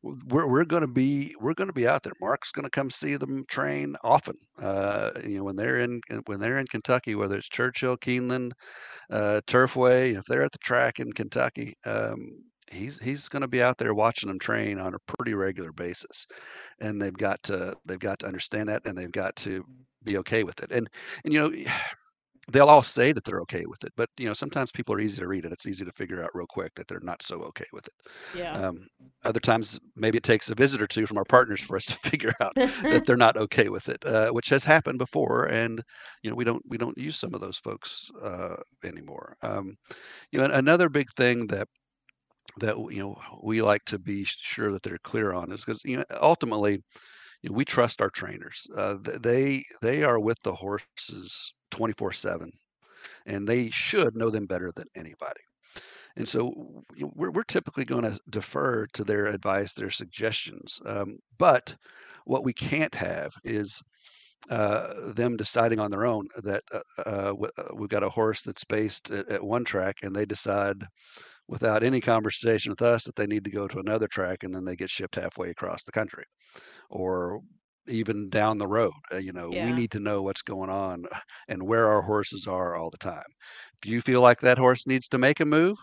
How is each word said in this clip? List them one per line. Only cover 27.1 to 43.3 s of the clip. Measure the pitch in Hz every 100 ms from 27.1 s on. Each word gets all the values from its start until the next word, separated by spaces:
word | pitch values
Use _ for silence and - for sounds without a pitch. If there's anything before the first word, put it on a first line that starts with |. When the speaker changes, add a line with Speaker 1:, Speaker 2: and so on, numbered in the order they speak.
| 85
Speaker 1:
so | - 85
okay | 78 - -
with | - -
it. | _ - - -
Speaker 2:
Yeah. | 180 170 151
Speaker 1:
Um, | 95 85 95 _ - _
other | 120 110
times, | - 113 110 - _ -
maybe | 110 113
it |
takes | - 110 -
a | 110
visit | 135 135
or | 107
two | - 107
from | 104
our | 98
partners | 127 120 98
for | - 95
us | -
<laughs> |
to | - -
figure | 151 113 -
out | - - 262 - 190
that | 156
Speaker 2:
<laughs> | -
Speaker 1:
they're | 123
not | 117 117
okay | 107 - 104
with | 98 -
it, | 120 147
uh, | 113 110
which | 120 -
has | 135
happened | - 156 - 131
before, | 127 156 139 120 135
and, | 113 117 113 113 - - -
you | 110
know, | 113
we |
don't, | 117 120 -
we | 123
don't | 117 -
use | 139 156
some | -
of | 90
those | 98 98
folks, | - 104 - - - 247
uh, | - 90 90 85 - _
anymore. | 90 82 - - - -
Um, | 113 101 95 104 _ - - - -
you | 143
know, | 135
an-, |
another | 139 135 175 175
big | 143 135 -
thing | 123 120 110
that, | 101 101 _ _ _ _ _ _ _ - -
that, | 110 107 110
you | 104
know, | 98 101 -